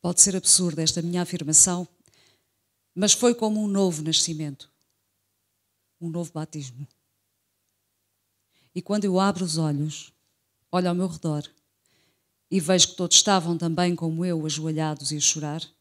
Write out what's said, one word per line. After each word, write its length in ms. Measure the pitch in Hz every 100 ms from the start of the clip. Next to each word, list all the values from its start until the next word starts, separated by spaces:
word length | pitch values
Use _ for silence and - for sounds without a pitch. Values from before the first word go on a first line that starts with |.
Pode 200 | 175 175
ser 160 | 202 185
absurda 460 | - - 180 160
esta 200 | 160 -
minha 180 | 170 175
afirmação, 680 | 175 175 147 156 - 180 175 _ _ _ _ _ _ _ _ _ _
mas 180 | - 208
foi 220 | - 247
como 260 | 240 220 214
um 40 | 214
novo 360 | 196 190 156
nascimento, 720 | 156 156 - 156 151 135 - _ _ _ _ _ _ _ _ _ _ _ _ _
um 80 | 170
novo 240 | 165 165
batismo. 540 | 156 156 156 135 123 143 _ _ _ _ _ _ _ _ _ _ _ _ _ _ _ _ _ _
E 60 | 180
quando 240 | 180 208
eu 140 | 202 185
abro 260 | 196 185
os 140 | 180 160
olhos, 540 | 156 143 151 - - _ _ _ _ _ _
olho 180 | 180 180
ao 60 |
meu 140 | 175 185
redor 420 | 165 165 151 147 _ _ _ _ _ _ _ _ _ _
e 100 | 190
vejo 280 | 151 185 -
que 80 | -
todos 200 | 175 -
estavam 420 | - 190 170 165
também 380 | 170 165 180 175
como 280 | 165 160
eu, 200 | 180 170 156
ajoelhados 680 | 147 160 156 156 151 135
e 40 | 151
a 40 |
chorar 420 | - 156 151 156 - _